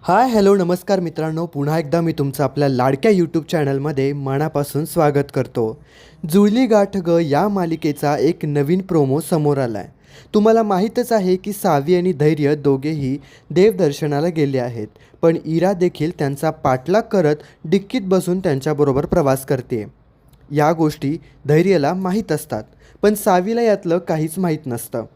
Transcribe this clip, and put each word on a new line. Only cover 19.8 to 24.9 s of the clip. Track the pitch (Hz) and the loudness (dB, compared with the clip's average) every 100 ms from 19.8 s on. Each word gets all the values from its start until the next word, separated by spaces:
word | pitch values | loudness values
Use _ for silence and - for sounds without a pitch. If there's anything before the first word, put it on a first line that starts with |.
| 101 _ _ _ _ _ - | -8 _ _ _ _ _ -6
या | 147 147 | 0 2
गोष्टी | 165 156 - 135 165 - - - | 2 0 -2 -6 -6 -12 -14 0
धैर्यला | 151 185 180 143 | 2 4 2 0
माहीत | 185 185 202 202 | -2 -2 -4 -2
असतात, | 151 - 110 - _ - - | -6 -4 -10 -10 _ -20 0
पण | 208 | 0
सावीला | 208 220 180 185 226 | 2 2 2 2 0
यातलं | 233 202 180 170 | 2 0 0 -2
काहीच | 185 160 160 185 | 0 -2 -2 -2
माहीत | 180 156 131 | -2 -2 -4
नसतं. | 117 - | -8 -6